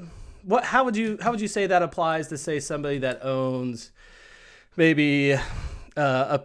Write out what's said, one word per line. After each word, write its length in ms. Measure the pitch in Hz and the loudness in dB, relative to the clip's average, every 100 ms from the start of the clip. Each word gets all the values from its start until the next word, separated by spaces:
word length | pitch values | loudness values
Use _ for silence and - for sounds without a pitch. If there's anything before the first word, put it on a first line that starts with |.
| 170 - - - | -16 -18 -18 -10
what, 220 | 185 233 | 0 0
how 200 | - 240 | 2 2
would 140 | 254 214 | 2 0
you, 220 | 226 214 | -2 -2
how 80 | 208 | -2
would 120 | 233 | -2
you 60 | 208 | -2
say 200 | 208 196 | 0 2
that 160 | 180 | 2
applies 440 | 170 - 165 160 151 | 2 0 0 -2 -4
to, 100 | 147 | -8
say, 200 | - 151 | -4 -4
somebody 380 | 139 151 143 143 | -4 -4 -4 -2
that 260 | 127 127 | -2 -2
owns 680 | 135 131 131 131 127 117 - _ - - - - - - _ | -2 -2 0 -2 -4 -8 -12 _ -20 -20 -20 -20 -20 -20 _
maybe, 580 | - 160 151 147 143 139 | 4 4 6 4 4 4
uh, 40 | 135 - - - - - | 2 0 -8 -8 -10 -10
a, 460 | - 143 131 135 143 | -2 2 2 2 -2